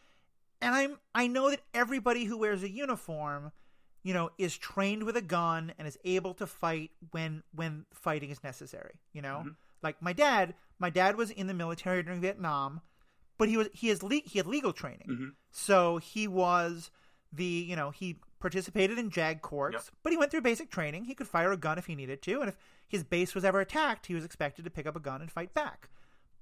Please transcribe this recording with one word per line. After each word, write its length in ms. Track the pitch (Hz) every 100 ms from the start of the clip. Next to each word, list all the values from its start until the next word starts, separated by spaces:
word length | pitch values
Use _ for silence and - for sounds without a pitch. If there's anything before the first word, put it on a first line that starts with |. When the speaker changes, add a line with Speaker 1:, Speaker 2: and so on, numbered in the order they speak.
| _ _ _ _ _ _
Speaker 1:
And 120 | 240
I'm, 240 | 262 277 285 _
I 120 | 226 247
know 240 | 254 269
that 100 | 285 -
everybody 500 | 233 240 262 226 240
who 140 | 214 226
wears 240 | 214 196
a 80 | 196
uniform, 840 | 208 277 233 - 156 147 143 151 - - _ _ -
you 120 | 185
know, 160 | 180 170 -
is 180 | 180 -
trained 460 | - - 196 214
with 140 | 220 233
a 60 |
gun 520 | 180 175 170 165 165 -
and 80 | 151
is 120 | -
able 300 | 180 185 185
to 120 | 180 190
fight 460 | - 165 160 156 - 165
when, 320 | 165 160 156 -
when 300 | 156 165 151 -
fighting 380 | - 170 156 143
is 120 | 143
necessary, 520 | 139 127 135 - - - _
you 80 | 151
know? 200 | 139 139
Speaker 2:
Mm-hmm. 100 | 151 160 _ -
Speaker 1:
Like, 180 | 156 151
my 140 | 170
dad, 400 | 175 294 226 180 - _ _
my 100 | 180
dad 280 | 180 190 214
was 140 | 226
in 160 | 196 190
the 60 |
military 480 | 180 170 170 185 180
during 180 | 170 180
Vietnam, 580 | 185 202 170 143 139 156 - _ _ _ _ -
but 120 | 214
he 80 | 220
was, 120 | 214
he 160 | - 226
has 140 | 208
le-, 200 | 196 294
he 140 | 190 202
had 80 | 175
legal 260 | 285 262
training. 360 | - 139 - -
Speaker 2:
Mm-hmm. 180 | 123 131 - _
Speaker 1:
So 480 | - - 190 175 170
he 280 | - 214 214
was 640 | 185 180 175 170 170 165 - _ _ _
the, 120 | 151
you 320 | 180 170 175 170
know, 140 | 143
he 300 | 147 185 165 - -
participated 600 | 180 185 180 214 190 233
in 120 | 226
jag 320 | 170 160 156
courts, 320 | - 143 143
Speaker 2:
Yep. 100 | 226 - -
Speaker 1:
but 100 | 320
he 40 | 339
went 140 | 285
through 100 | 311
basic 300 | 240 226 -
training. 340 | - 151 151
He 100 | 240
could 140 | 262 262
fire 240 | 170 175
a 40 | 190
gun 220 | 156 160
if 80 | -
he 80 |
needed 280 | 151 131 139
to, 180 | - 247
and 80 | 220
if 80 | - - - -
his 160 | 202
base 300 | 147 175 180
was 100 | 196
ever 160 | 190 190
attacked, 460 | 190 311 294 220 -
he 80 |
was 100 | 170
expected 400 | 160 - 147 -
to 60 | 170
pick 160 | 165 151
up 100 | 156
a 40 |
gun 200 | 143 135
and 80 | 160
fight 240 | - 180
back. 340 | - 294 - - - - - - -